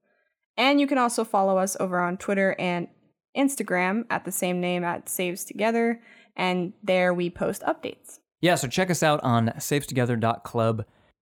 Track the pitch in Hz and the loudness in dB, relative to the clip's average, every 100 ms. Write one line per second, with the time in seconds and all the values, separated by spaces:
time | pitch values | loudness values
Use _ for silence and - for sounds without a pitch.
0 | _ _ _ _ _ - 262 285 277 269 | _ _ _ _ _ 0 2 4 2 2
1 | 233 - 226 202 196 190 196 - 190 175 | 2 0 0 2 2 2 0 -2 -2 0
2 | 175 185 - 196 190 - 180 175 - _ | -2 -2 -2 0 0 0 -2 -2 -6 _
3 | _ _ _ 254 277 - 208 180 180 220 | _ _ _ 0 0 0 -2 0 0 0
4 | 233 - 175 - 180 180 180 180 175 - | -2 -4 -4 -4 -2 0 -2 -2 -2 -6
5 | - - 180 190 - 202 220 233 233 233 | -6 -6 -4 -6 -10 -4 -2 0 0 -2
6 | - - _ - 185 180 175 - 190 185 | -8 -20 _ -4 -2 0 -4 -4 0 2
7 | 180 180 175 - 180 - - 320 - - | 2 0 -2 -2 -4 -2 -4 -4 -8 -12
8 | - - _ _ 170 165 123 185 185 165 | -18 -20 _ _ 2 2 0 0 0 2
9 | 156 151 127 117 113 - - 143 - 131 | 2 2 2 2 2 -2 -2 -2 0 0
10 | 120 117 113 117 - 117 113 113 - _ | 0 2 0 -2 -4 0 2 0 -6 _
11 | _ _ | _ _